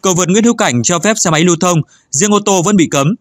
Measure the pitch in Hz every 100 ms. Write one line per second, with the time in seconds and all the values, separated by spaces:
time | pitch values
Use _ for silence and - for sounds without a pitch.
0 | 196 175 175 196 226 233 190 120 113 175
1 | 196 220 185 156 175 165 185 170 - _
2 | _ 135 208 202 208 190 170 208 151 147
3 | 139 220